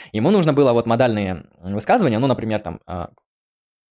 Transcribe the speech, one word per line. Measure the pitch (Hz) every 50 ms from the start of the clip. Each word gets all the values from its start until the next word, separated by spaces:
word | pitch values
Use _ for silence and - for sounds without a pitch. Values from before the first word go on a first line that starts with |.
| - - -
Ему | 107 117 170
нужно | 220 202 165 156 143
было | 143 143 127 117
вот | 117 117
модальные, | 117 117 117 127 120 107 104 101 92 92 78 - - _ _ 85
м, | 92 101
высказывания, | 107 - - - 247 196 135 107 110
ну, | 135 135
например, | 120 - - 110 107 104
там, | - 82 - - -
а, | - 90 90 87 - - _ _ _ _ _ _ _ _ _ _ _ _ _ _ _